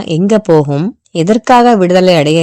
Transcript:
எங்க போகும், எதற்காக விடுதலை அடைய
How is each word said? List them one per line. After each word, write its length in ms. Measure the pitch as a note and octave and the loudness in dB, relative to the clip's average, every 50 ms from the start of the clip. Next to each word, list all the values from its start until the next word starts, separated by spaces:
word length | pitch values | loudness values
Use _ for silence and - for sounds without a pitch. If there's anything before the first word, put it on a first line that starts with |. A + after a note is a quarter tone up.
| G3 - | -6 -6
எங்க 300 | E3 D#3 F#3 G3+ A3 G#3 | -4 -4 -2 0 -2 -2
போகும், 480 | G#3 - E3 D#3 D3 C#3+ C#3+ C#3 E3 A3+ - _ _ _ | 0 0 0 0 0 0 -4 -4 -6 -6 -8 _ _ _
எதற்காக 640 | - F3 D#3+ F#3 A3 A#3 - - B3+ A#3+ A#3+ B3 A#3 | -6 -4 -2 -2 -2 -2 0 0 2 2 2 2 2
விடுதலை 400 | G3+ F#3 F3 F3+ F#3 F#3 F#3 F3+ | 0 0 0 0 2 2 2 2
அடைய 260 | D#3+ C#3+ C#3+ D#3 E3 | 2 0 0 0 0